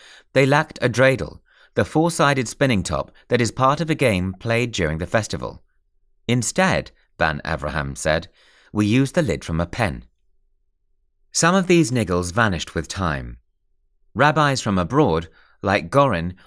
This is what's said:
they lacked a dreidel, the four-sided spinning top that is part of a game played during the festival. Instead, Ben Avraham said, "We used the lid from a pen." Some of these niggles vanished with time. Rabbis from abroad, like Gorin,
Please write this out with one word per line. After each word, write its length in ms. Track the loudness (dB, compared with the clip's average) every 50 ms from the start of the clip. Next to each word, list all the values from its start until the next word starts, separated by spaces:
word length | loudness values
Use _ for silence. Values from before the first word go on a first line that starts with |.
| -20 -20 -20 -20 _ _ 2
they 120 | 2 4
lacked 320 | 4 4 2 0 -2 -4 -2
a 80 | -2 0
dreidel, 500 | 2 4 4 4 2 0 -4 -8 -12 -16 _ _ _ _ _ _ -2
the 100 | -2 0
four-sided 640 | 0 2 0 0 0 2 2 2 2 2 0 -2 -4
spinning 340 | -2 0 0 2 2 0 -2
top 280 | -2 -4 -4 -6 -6 -12 _ _ 0
that 120 | 0 2
is 100 | 2 0
part 280 | 0 0 2 2 2 0
of 100 | -2 -4
a 60 | -2
game 380 | 0 2 2 2 2 -2 -4 -6
played 400 | -6 -4 -2 -2 0 -2 -2 -2
during 240 | -2 -2 -2 -2
the 100 | -4 -4
festival. 560 | -2 -2 -2 -2 -2 -6 -8 -10 -10 -12 -14 _ _ _ _ _ _ _ _ _ _ _ _ _
Instead, 640 | -2 0 0 0 -2 0 0 0 2 2 0 -2 -6 _ _ _ _ _
Ben 240 | -2 0 0 0 -2 -4
Avraham 520 | -6 -6 -4 -4 -4 -4 -4 -4 -6 -6
said, 300 | -4 -2 0 0 0 -2 -6 _ _ _ _ _ _ _ _ -2
"We 120 | 0 0
used 300 | 2 2 2 0 0 0
the 60 | 0
lid 240 | 0 0 -2 -4 -4
from 160 | -4 -2 -2
a 40 | -2
pen." 380 | -2 -2 -4 -4 -2 -4 -6 -12 -18 _ _ _ _ _ _ _ _ _ _ _ _ _ _ _ _ _ _ _ _ _ _ _ _
Some 240 | -4 0 2 2 4
of 120 | 2 4
these 240 | 4 4 4 4 2
niggles 420 | 2 -2 0 0 0 -2 -2 -2 0
vanished 420 | 0 0 0 0 -4 -6 -6 -6
with 140 | -6 -6 -6
time. 480 | -6 -4 -4 -2 -4 -4 -8 -12 -16 -18 _ _ _ _ _ _ _ _ _ _ _ _ _ _ -2
Rabbis 480 | 2 2 2 4 2 2 2 0 -2
from 160 | -2 -2 0
abroad, 520 | 0 0 0 2 2 2 2 2 0 -2 -6 _ _ _ _ _ _
like 300 | -2 0 0 0 -2 0
Gorin, 420 | 2 2 2 2 2 -2 -4 -6 -8 -12 -18